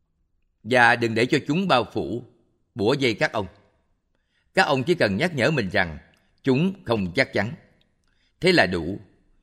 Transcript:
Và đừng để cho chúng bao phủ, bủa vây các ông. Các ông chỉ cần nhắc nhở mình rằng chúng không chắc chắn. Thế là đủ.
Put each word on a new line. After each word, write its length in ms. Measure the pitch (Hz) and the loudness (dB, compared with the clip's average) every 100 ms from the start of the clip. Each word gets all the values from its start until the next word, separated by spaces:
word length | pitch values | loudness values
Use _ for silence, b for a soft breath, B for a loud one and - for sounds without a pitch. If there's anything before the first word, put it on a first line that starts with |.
| _ _ _ _ _ _ | _ _ _ _ _ _
Và 340 | 107 123 120 120 | 0 4 6 4
đừng 180 | 117 | 0
để 120 | 110 117 | 0 0
cho 120 | 147 - | 0 0
chúng 220 | 156 190 | -2 2
bao 180 | 131 107 | 0 0
phủ, 320 | 107 76 117 123 _ _ _ _ | -6 -6 -8 -10 _ _ _ _
bủa 200 | 120 101 143 | -2 0 2
vây 140 | 131 | 0
các 180 | 101 151 | 0 -2
ông. 140 | 113 95 - _ _ _ _ _ _ _ _ _ | -4 -8 -12 _ _ _ _ _ _ _ _ _
Các 80 | 185 | 0
ông 220 | - 135 | 2 0
chỉ 100 | 127 | 0
cần 220 | 170 117 98 | 0 0 0
nhắc 180 | 175 | -2
nhở 160 | 151 120 | 0 0
mình 180 | 156 95 | 0 -2
rằng 300 | 98 87 73 - _ _ _ | -2 -2 -6 -18 _ _ _
chúng 420 | 135 127 185 190 | 0 0 0 -4
không 280 | - 113 92 | -4 -2 -2
chắc 180 | 87 127 | -2 -2
chắn. 200 | 110 101 156 _ _ _ _ _ _ _ - | -2 -4 -8 _ _ _ _ _ _ _ -4
Thế 120 | 180 | 0
là 140 | 170 92 | 2 2
đủ. 340 | 90 78 101 - _ _ _ | 0 -6 -8 -14 _ _ _